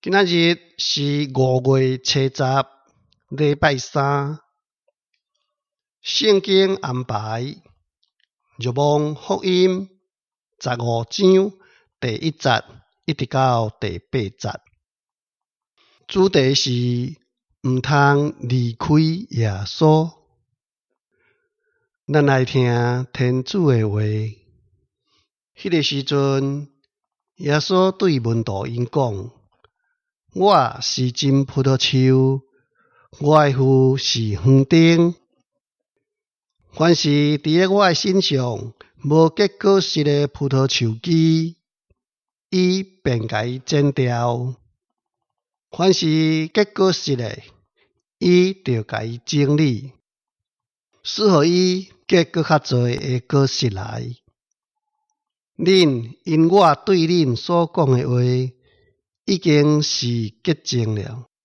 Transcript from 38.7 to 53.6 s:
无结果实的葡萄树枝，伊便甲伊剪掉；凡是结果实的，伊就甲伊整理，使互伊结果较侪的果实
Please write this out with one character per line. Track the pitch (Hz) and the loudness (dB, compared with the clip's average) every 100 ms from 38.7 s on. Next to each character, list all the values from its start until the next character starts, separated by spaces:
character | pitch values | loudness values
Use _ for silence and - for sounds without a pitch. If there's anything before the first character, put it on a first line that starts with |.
| - - _ | -16 -20 _
无 | 139 156 160 | 0 4 4
结 | - 202 | 2 -2
果 | - 196 196 | 0 2 2
实 | 180 160 | 0 -2
的 | 147 147 143 | 0 0 -2
葡 | - 139 | -4 -2
萄 | 135 135 | 0 0
树 | - 117 110 | 0 -4 -4
枝， | 175 165 160 160 165 165 _ _ _ _ _ _ _ _ _ | -2 2 4 2 -2 -10 _ _ _ _ _ _ _ _ _
伊 | 185 180 190 | 0 2 0
便 | 190 _ 143 120 110 | -6 _ -4 -4 -4
甲 | 110 120 | -4 -4
伊 | 127 | -8
剪 | - 147 143 | -2 0 0
掉； | 139 127 120 120 120 123 127 _ _ _ _ _ _ _ _ _ _ _ | 0 -2 0 -2 -2 -6 -10 _ _ _ _ _ _ _ _ _ _ _
凡 | - 185 | -2 0
是 | 185 160 160 160 160 160 | 2 0 0 0 0 -2
结 | 220 208 | -2 -2
果 | - 190 | 0 0
实 | 170 - 131 | 0 -4 -4
的， | 110 - - _ _ _ _ _ _ _ | -6 -12 -18 _ _ _ _ _ _ _
伊 | 180 180 185 | 4 4 4
就 | 190 - 117 | -2 -4 -4
甲 | 104 110 | -4 -8
伊 | 110 120 | -8 -10
整 | - 147 139 147 | -4 0 2 2
理， | 151 110 135 _ _ _ _ _ _ _ _ _ _ _ | 0 -2 -8 _ _ _ _ _ _ _ _ _ _ _
使 | - - 208 | -12 0 2
互 | 165 | 4
伊 | 156 180 185 185 185 _ - | 4 2 2 -2 -8 _ 0
结 | 185 | 0
果 | 165 165 | 2 -2
较 | 156 156 | 0 0
侪 | - 127 120 131 | 0 -2 -2 -4
的 | 139 127 | -4 -6
果 | _ 143 135 | _ 0 0
实 | - | 0